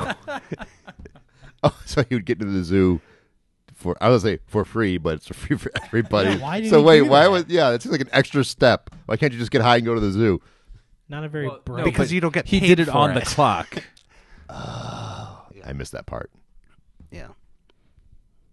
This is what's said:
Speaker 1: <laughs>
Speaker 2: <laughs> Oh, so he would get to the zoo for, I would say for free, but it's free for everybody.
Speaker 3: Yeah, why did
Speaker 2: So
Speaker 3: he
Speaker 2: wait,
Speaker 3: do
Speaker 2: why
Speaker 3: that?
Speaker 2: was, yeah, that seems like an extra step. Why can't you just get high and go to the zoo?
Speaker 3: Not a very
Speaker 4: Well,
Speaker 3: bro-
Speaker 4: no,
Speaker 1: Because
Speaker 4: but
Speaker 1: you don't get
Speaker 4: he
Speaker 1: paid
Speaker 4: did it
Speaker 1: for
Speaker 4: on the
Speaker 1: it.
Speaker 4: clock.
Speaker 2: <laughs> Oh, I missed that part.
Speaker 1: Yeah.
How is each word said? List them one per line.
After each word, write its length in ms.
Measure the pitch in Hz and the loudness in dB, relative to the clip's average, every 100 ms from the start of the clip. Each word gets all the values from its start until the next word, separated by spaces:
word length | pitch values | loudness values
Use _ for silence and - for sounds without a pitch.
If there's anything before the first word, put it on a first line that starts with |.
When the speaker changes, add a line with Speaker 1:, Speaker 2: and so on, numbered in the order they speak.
| - | -6
Speaker 1:
<laughs> 60 | - - | -10 -12
Speaker 2:
<laughs> 140 | 277 - - 214 _ - - - - _ _ - - 147 | -14 -12 -16 -16 _ -20 -20 -20 -20 _ _ -20 -2 -2
Oh, 120 | - - | -2 -6
so 180 | - 127 | -4 -2
he 60 | 123 | -2
would 100 | 90 | -4
get 140 | 117 | -4
to 60 | 101 | -2
the 160 | 98 | -4
zoo 360 | 85 95 92 85 - _ _ _ _ _ _ | 0 2 4 2 -4 _ _ _ _ _ _
for, 220 | - 90 85 | -10 -8 -2
I 80 | 110 | 2
would 120 | 123 | 2
say 180 | 107 80 - | 2 -4 -6
for 180 | 107 95 | -4 -4
free, 320 | 110 107 90 | -2 -2 -2
but 180 | 80 78 | -4 -6
it's 120 | - | -10
free 280 | - - - | -12 -6 -6
for 140 | - - - | -6 -10 -6
everybody. 460 | 113 107 104 98 | -4 -2 0 0
Speaker 3:
Yeah, 60 | 101 | -2
why 200 | - 190 | -6 -6
did 100 | 220 | 4
Speaker 2:
So 100 | 170 | 6
Speaker 3:
he 40 | 151 | 8
Speaker 2:
wait, 140 | 156 | 8
Speaker 3:
do 60 | 147 | 8
Speaker 2:
why 180 | 139 | 6
Speaker 3:
that? 80 | 175 | 6
Speaker 2:
was, 140 | 185 160 | 4 0
yeah, 240 | 170 143 | 0 2
that 100 | 120 | 0
seems 100 | - | -2
like 80 | 151 | -6
an 80 | 131 | -2
extra 320 | 135 131 143 | 0 0 -2
step. 460 | 127 - - 92 - - - | -4 2 2 2 -2 -18 -8
Why 100 | 110 | -4
can't 160 | 151 | -2
you 80 | 120 | -4
just 120 | 117 | -2
get 100 | 131 | 0
high 160 | 117 120 | 4 2
and 80 | 117 | 2
go 80 | |
to 60 | 117 | -2
the 100 | 104 | -2
zoo? 300 | 98 113 87 _ _ - - _ _ - | 0 0 0 _ _ -20 -20 _ _ -18
Speaker 3:
Not 160 | 147 | -14
a 60 | 156 | -12
very 180 | 151 135 | -8 -10
Speaker 4:
Well, 140 | 135 | -10
Speaker 3:
bro- 140 | - 123 | -12 -4
Speaker 4:
no, 60 | 165 | -2
Speaker 1:
Because 240 | - 175 | -2 -2
Speaker 4:
but 60 | 180 | -2
Speaker 1:
you 40 | |
don't 120 | 165 | -2
get 140 | 165 - | -2 -2
Speaker 4:
he 120 | 196 | 0
Speaker 1:
paid 80 | 175 | 4
Speaker 4:
did 120 | 170 | 4
it 40 | 156 | 4
Speaker 1:
for 100 | 135 | 2
Speaker 4:
on 160 | 147 | 2
the 80 | - | 0
Speaker 1:
it. 60 | 107 | -2
Speaker 4:
clock. 560 | - 135 90 80 - - | 0 2 0 -4 -12 -16
Speaker 2:
<laughs> 60 | _ _ _ _ - - | _ _ _ _ -20 -18
Oh, 960 | - - - - - - 95 - - - 98 90 | -14 -14 -12 -12 -12 -14 -14 -16 -20 -20 -20 -14
I 60 | |
missed 200 | 67 64 | -12 -12
that 120 | - - | -14 -14
part. 240 | 60 - _ _ - - _ _ _ - | -14 -14 _ _ -20 -20 _ _ _ -20
Speaker 1:
Yeah. 180 | 175 - - _ _ _ _ _ _ _ - _ _ _ | -20 -20 -20 _ _ _ _ _ _ _ -20 _ _ _